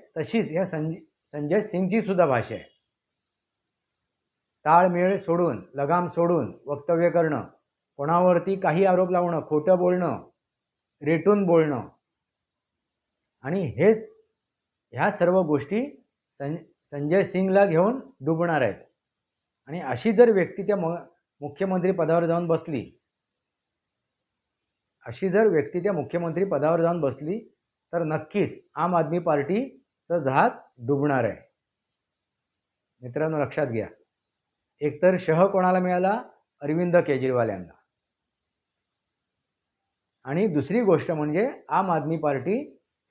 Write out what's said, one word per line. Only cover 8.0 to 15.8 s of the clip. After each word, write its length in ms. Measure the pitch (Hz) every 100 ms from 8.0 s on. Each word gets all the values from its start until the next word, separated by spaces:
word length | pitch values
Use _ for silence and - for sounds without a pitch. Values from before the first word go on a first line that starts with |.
| 147 170 180 170 180 190
काही 260 | 180 165
आरोप 260 | 196 180 180
लावणं, 360 | 180 175 165 -
खोटं 300 | 151 151 180
बोलणं, 520 | 180 180 170 110 - _ _ _ _ _ _ _
रेटून 440 | 147 165 190 208
बोलणं, 420 | 190 170 151 127 104 _ _ _ _ _ _ _ _ _ _ _ _ _ _ _
आणि 180 | 131 190 143
हेच, 300 | 101 196 220 - _ _ _ _ _ _ _ _
ह्या 180 | 120 -
सर्व 300 | 156 175 190
गोष्टी 440 | 160 143 - 208